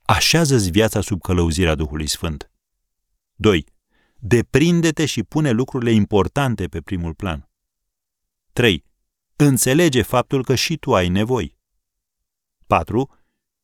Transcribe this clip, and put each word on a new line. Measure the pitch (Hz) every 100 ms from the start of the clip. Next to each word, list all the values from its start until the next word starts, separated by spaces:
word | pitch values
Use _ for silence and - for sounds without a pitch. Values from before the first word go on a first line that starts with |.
Așează-ți | - 90 - 160 156 127 95
viața | 90 110 107
sub | - 92
călăuzirea | - 90 85 80 85 78
Duhului | 76 76 76
Sfânt. | - 87 71 - _ _ _ _ _ _ _ _ -
Doi. | 107 87 - _ _ _ _ _
Deprinde-te | 101 117 - 131 170 170 165 151 147
și | -
pune | 98 156 151
lucrurile | 113 - 131 117
importante | 113 98 101 87 143 135 107 90
pe | 85
primul | - 92 82
plan. | 78 98 73 - _ _ _ _ _ _ _ _ _ _
Trei. | - 120 78 - _ _ _ _ -
Înțelege | 147 127 131 143 175 127
faptul | - 123 - 135
că | 123 120
și | - 160
tu | - 104
ai | 90
nevoi. | 95 110 127 73 - _ _ _ _ _ _ _ _ _ _ -
Patru. | 90 82 107 135 _ _ _ _ _